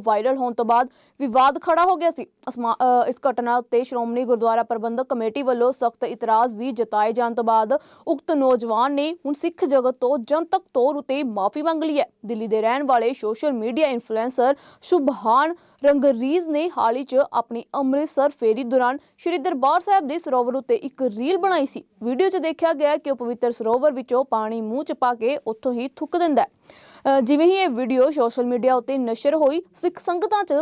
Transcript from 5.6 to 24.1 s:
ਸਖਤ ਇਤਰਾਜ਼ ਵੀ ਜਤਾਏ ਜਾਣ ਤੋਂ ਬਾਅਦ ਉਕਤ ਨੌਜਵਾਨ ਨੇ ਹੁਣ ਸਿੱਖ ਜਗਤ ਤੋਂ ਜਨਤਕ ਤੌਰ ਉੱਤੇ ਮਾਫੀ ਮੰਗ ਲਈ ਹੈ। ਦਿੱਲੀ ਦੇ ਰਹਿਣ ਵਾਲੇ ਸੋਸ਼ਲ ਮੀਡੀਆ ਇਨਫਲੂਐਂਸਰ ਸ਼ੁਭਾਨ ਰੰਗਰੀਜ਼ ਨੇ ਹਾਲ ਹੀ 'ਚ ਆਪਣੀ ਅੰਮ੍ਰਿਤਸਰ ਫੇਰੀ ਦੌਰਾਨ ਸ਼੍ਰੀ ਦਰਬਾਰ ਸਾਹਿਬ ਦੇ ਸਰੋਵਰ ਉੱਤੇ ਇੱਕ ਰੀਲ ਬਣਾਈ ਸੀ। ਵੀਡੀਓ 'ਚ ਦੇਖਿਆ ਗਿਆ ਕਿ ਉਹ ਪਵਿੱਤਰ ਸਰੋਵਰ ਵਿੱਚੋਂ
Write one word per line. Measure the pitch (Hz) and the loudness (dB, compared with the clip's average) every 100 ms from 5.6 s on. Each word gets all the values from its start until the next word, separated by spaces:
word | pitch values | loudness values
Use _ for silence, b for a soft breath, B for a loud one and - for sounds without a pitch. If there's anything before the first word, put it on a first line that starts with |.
| 247 | 2
ਸਖਤ | 262 233 - | 2 -2 -2
ਇਤਰਾਜ਼ | 196 220 226 220 247 214 | -8 -4 0 2 2 -2
ਵੀ | 254 | -6
ਜਤਾਏ | 233 220 214 220 | -4 -2 0 0
ਜਾਣ | 220 233 | 0 -2
ਤੋਂ | 233 | -2
ਬਾਅਦ | 226 220 220 294 B B - | 0 2 2 -2 B B -6
ਉਕਤ | 285 - | -4 -2
ਨੌਜਵਾਨ | 302 262 247 233 220 262 | 0 2 2 0 0 0
ਨੇ | 285 302 339 269 | 0 -2 -4 -8
ਹੁਣ | |
ਸਿੱਖ | 294 339 - 339 | -6 -6 -4 0
ਜਗਤ | 269 247 254 | 2 2 0
ਤੋਂ | 247 285 | 0 -2
ਜਨਤਕ | 220 302 330 370 - | 0 -2 0 -4 -2
ਤੌਰ | 262 262 285 | 0 0 0
ਉੱਤੇ | - 277 | -4 -4
ਮਾਫੀ | 262 208 202 302 | -4 -2 -4 -2
ਮੰਗ | 320 320 | -2 -2
ਲਈ | 311 294 | -2 -2
ਹੈ। | - _ 208 | -4 _ -10
ਦਿੱਲੀ | 226 220 | -8 -2
ਦੇ | 220 | 0
ਰਹਿਣ | 220 262 | 0 0
ਵਾਲੇ | 277 240 226 | 2 2 0
ਸੋਸ਼ਲ | 269 214 220 302 | -2 -6 -4 -2
ਮੀਡੀਆ | 240 226 240 294 | -2 -4 0 0
ਇਨਫਲੂਐਂਸਰ | 233 - 220 240 254 247 277 B B | -2 -4 -4 -2 0 0 0 B B
ਸ਼ੁਭਾਨ | - 359 277 202 220 254 311 349 b b 277 | -2 0 0 0 2 2 2 -4 b b 2
ਰੰਗਰੀਜ਼ | 285 277 226 262 349 320 | 4 4 2 0 -2 0
ਨੇ | 294 339 247 | -2 -2 0
ਹਾਲ | 226 247 | 0 0
ਹੀ | |
'ਚ | 269 254 277 | 0 0 0
ਆਪਣੀ | 240 - 233 - 277 | -2 -4 -8 -6 -2
ਅੰਮ੍ਰਿਤਸਰ | 262 277 302 - 285 | 0 0 0 0 -2
ਫੇਰੀ | - 226 220 | 0 0 0
ਦੌਰਾਨ | 240 262 247 285 b b | 0 0 0 -2 b b
ਸ਼੍ਰੀ | 349 339 | -4 -2
ਦਰਬਾਰ | 359 277 269 349 | -2 0 2 2
ਸਾਹਿਬ | 403 392 269 | 2 0 0
ਦੇ | 330 | -6
ਸਰੋਵਰ | 311 254 240 262 | -2 0 0 -2
ਉੱਤੇ | 247 233 | -2 -2
ਇੱਕ | 262 - | -2 -4
ਰੀਲ | 254 208 269 370 | -4 -2 -2 0
ਬਣਾਈ | 381 339 277 | 0 0 -2
ਸੀ। | - - _ | -6 -18 _
ਵੀਡੀਓ | 226 262 381 | -4 0 0
'ਚ | 381 | 0
ਦੇਖਿਆ | 320 320 330 | -4 0 -2
ਗਿਆ | 294 294 302 | 2 0 0
ਕਿ | 294 | -2
ਉਹ | 269 | -4
ਪਵਿੱਤਰ | 240 240 240 | -4 -2 -2
ਸਰੋਵਰ | 240 220 247 302 | -2 0 2 2
ਵਿੱਚੋਂ | 262 247 | 0 -2